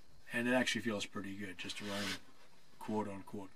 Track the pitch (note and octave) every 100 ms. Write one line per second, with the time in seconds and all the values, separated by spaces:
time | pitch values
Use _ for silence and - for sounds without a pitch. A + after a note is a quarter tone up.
0 | - - - A#2+ A#2+ B2+ A#2+ A2+ A2 G2+
1 | - G#2 G2 G2 G2 F2+ G2+ - G#2 G2+
2 | G2 F#2 - - - - - - - G#2+
3 | G#2 G2 - G#2 F#2+